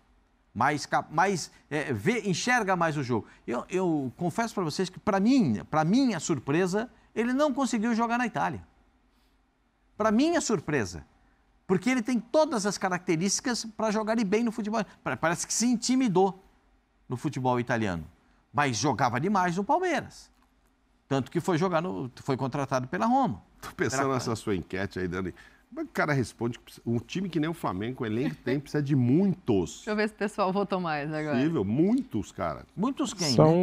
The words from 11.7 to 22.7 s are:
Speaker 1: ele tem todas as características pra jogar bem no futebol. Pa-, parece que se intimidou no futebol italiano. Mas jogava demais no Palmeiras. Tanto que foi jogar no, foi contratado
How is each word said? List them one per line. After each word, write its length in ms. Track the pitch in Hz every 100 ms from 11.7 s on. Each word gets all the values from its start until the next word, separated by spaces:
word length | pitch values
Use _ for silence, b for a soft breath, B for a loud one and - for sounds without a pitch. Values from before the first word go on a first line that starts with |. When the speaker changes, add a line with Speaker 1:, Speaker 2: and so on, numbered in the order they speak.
| 185 247
Speaker 1:
ele 120 | 262
tem 180 | 220 240
todas 460 | - 311 311 240 202
as 120 | -
características 880 | 190 175 185 160 196 - 269 226 220
pra 260 | - 220
jogar 240 | 214 214 226
bem 200 | 196 214
no 80 | 240
futebol. 300 | 220 208 226 190 b
Pa-, 140 | 160 -
parece 280 | - - -
que 80 |
se 120 | - 233
intimidou 760 | 233 - 262 254 180 190 180 - _ _ _ _ _ -
no 80 | 127
futebol 420 | 151 135 127 123
italiano. 460 | 120 120 107 85 76 _ _ _ _
Mas 240 | 117 143 110
jogava 420 | 143 110 131 123
demais 380 | 180 208 180 170
no 60 |
Palmeiras. 680 | 202 311 359 262 98 - - _ _ _ _ _ _ _ -
Tanto 240 | 135 120
que 80 | 170
foi 180 | 165 160
jogar 240 | 185 165
no, 300 | 180 190 127 -
foi 120 | - 123
contratado 520 | 135 143 135